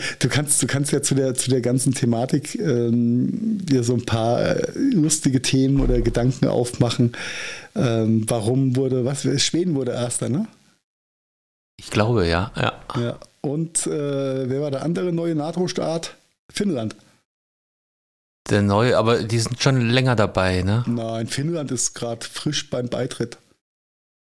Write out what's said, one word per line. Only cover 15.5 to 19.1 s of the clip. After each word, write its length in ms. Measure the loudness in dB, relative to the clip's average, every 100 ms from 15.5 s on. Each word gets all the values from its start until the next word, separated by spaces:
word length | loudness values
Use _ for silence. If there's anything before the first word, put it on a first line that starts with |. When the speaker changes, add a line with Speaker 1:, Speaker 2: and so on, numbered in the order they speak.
| -2 -2 -2 -2 -4 -6 -16 _ _ _
Speaker 1:
Finnland. 420 | -4 -2 -2 -4 -8 _ _ _ _ _ _ _ _ _ _ _ _ _ _ -2
Speaker 2:
Der 120 | 2
neue, 360 | 4 4 4 4
aber 260 | 4